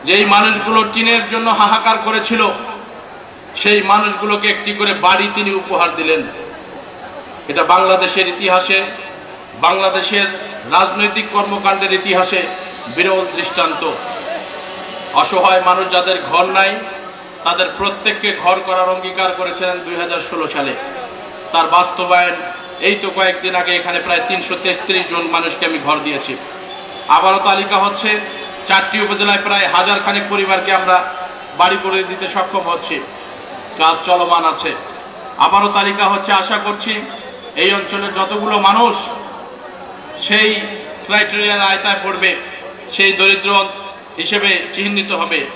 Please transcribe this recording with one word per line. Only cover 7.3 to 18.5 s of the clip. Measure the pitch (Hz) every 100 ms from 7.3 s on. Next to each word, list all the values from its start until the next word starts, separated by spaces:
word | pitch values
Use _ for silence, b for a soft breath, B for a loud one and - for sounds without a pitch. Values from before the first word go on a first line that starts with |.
| - -
এটা | 147 -
বাংলাদেশের | 185 190 185 185 185 180
ইতিহাসে, | 175 196 185 185 196 196 - - - - - - -
বাংলাদেশের | 156 190 190 185 185 202 190 - - - 117
রাজনৈতিক | 165 - 202 208 214 208
কর্মকাণ্ডের | 202 202 202 202 190 190 185
ইতিহাসে | 196 185 185 185 180 - - - - 135
বিরল | 185 190 185 165
দৃষ্টান্ত। | 165 - 170 151 160 - 180 - - - - - - - - - - 143
অসহায় | 151 190 180 185 180
মানুষ | 185 190
যাদের | 180 180 180 -
ঘর | 170 185 190
নাই, | 196 208 - - - - - -
তাদের | 165 180 185 -
প্রত্যেককে | 196 196 214 - 208 156
ঘর | 175